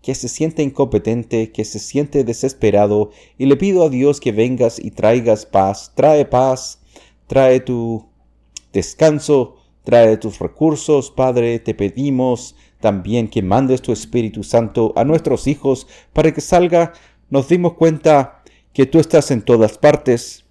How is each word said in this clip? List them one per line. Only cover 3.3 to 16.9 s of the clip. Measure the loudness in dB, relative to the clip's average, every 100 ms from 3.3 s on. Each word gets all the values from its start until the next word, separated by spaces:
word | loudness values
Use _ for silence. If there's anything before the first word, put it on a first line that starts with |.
| _
y |
le | 0 2
pido | 2 2
a | 2
Dios | 2 0 0
que | -4
vengas | 0 -2 0 -2 -2
y | -14
traigas | -2 0 2 2 -2
paz. | 0 0 0 -2 -10
Trae | 0 2 2
paz, | 2 0 0 -2 -8 -16 _ -20 _ _ _
trae | 2 4 4
tu | 0 -6 -4 -8 -10 _ _ _ _ -20 _
descanso, | -6 -6 0 2 2 0 0 0 _ _ _
trae | 2 6 6 4
tus | -2 -8
recursos, | -10 _ 0 0 0 0 0
Padre, | -2 0 0 0 -2
te | -6
pedimos | -4 -4 -4 -4 -2 -2 -4 -8 _ _ _
también | -4 -2 -4 -4 -2
que | -4
mandes | 0 0 0 -2
tu | -2
Espíritu | -8 -4 -4 -4 -8
Santo | -4 -2 -2 -2 -2 0
a |
nuestros | 0 0 -2 -4 -4
hijos | -4 -2 -4 -6 -20 _
para | -2 0
que | -2
salga. | 0 2 2 2 0